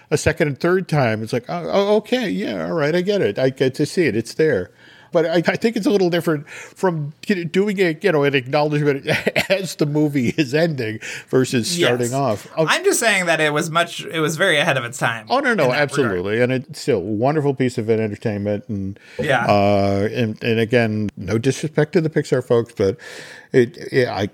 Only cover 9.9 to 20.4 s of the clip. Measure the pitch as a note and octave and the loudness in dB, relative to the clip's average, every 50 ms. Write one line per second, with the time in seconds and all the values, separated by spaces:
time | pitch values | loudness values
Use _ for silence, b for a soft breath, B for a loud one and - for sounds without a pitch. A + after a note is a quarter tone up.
9.9 | D3 D3+ D3+ D3 C#3+ C#3 A#2+ G#2+ - D#3 D3+ A#2+ C3+ D#3 F3 E3+ D3+ B2+ A2+ A2 | 2 0 0 2 2 0 0 0 0 -2 -2 0 2 0 0 0 0 -4 -4 -6
10.9 | A2 A2 B B B B B - - C3 B2+ - C#3 A#2+ G#2+ - F3 E3+ C#3 B2 | -6 -8 B B B B B 0 2 2 2 4 0 0 0 0 0 0 2 2
11.9 | B2 B2 A#2+ A#2+ B2+ C#3 C#3 A#2+ G#2+ G2+ - - - D#3 D#3+ G3 C4 E4 F#4 G4+ | 2 0 -2 -2 -2 -2 0 0 -2 -4 -6 -10 -2 -2 0 0 0 2 2 0
12.9 | F4 - A#3+ A3 G3+ F#3+ F3+ E3+ D#3+ D#3 D#3 D3+ D3 D3+ F3 E3 D#3 E3+ E3+ - | 0 2 2 2 2 2 2 0 2 2 2 0 0 0 -2 0 0 0 0 0
13.9 | - - D#3 - E3+ D#3+ D3+ D3 D#3+ D3+ G3 F#3+ D#3 D3 C#3+ E3+ C3+ C3 A#2+ A#2 | -4 -12 -10 -6 -4 -2 -2 -2 0 0 2 2 2 2 2 2 0 0 -2 -6
14.9 | A#2+ - D3+ A#2+ A2+ A2+ A2 A2+ A#3+ C#4 D4+ B3 A3+ F#3 C#3 B2 B2+ D3 D3 C3+ | -6 -4 -4 -4 -4 -4 -6 -2 -2 0 0 0 2 2 2 2 2 0 0 0
15.9 | - D3 B2+ A2+ F#2+ F2+ F2+ G2+ G#2+ A#2 B2 B2 C3 B2+ - - D3+ - - D3+ | 0 0 0 0 0 -2 -2 -2 0 2 2 2 0 -2 -4 -8 -14 -8 -2 0
16.9 | A#2+ F#2+ E2+ G#2+ A2 G2+ A#2+ C#3 D3 D#3 C#3 C#3+ C3+ - C3 B2 - B2 G#2+ A2 | 0 0 0 -2 -2 0 0 2 0 2 0 0 0 0 0 -2 0 -2 0 0
17.9 | A2+ A2 A2 G#2 G#2 - - A2+ G#2 G2+ G2+ G#2 G#2 G2+ - - G#2+ G2 F#2+ G2 | 0 0 0 -2 -4 -4 -4 -4 -4 -2 -2 -2 -2 -4 -4 -6 -6 -6 -6 -8
18.9 | G2+ B B B B B G#2+ A#2 C3 A#2 A#2+ A#2 G#2 G2+ G2+ G2+ G2+ G2 G2 G2 | -10 B B B B B -2 0 0 0 2 4 4 4 4 4 4 4 2 2
19.9 | G2 G2 G2+ A2 A2+ B2+ A#2 G#2+ G#2+ - | 0 0 -2 -2 -2 -2 -2 -2 -4 -4